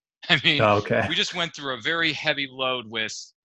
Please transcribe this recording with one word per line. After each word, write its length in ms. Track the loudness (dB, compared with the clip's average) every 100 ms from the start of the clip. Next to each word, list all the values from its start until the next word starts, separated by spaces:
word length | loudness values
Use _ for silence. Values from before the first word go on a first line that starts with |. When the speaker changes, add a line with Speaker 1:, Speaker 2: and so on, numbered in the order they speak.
| _
Speaker 1:
<laughs> 200 | _ 0
I 100 | 2
mean, 180 | 4 4
Speaker 2:
Oh, 140 | 6 4
okay. 320 | 2 0 0
Speaker 1:
we 60 | 0
just 180 | -2
went 220 | -2 -6 -6
through 180 | -8
a 80 | -4
very 320 | -2 0 0
heavy 340 | 0 0 0 -4
load 340 | -2 -2 -2 -4
with 280 | -4 -4 -6 -14 _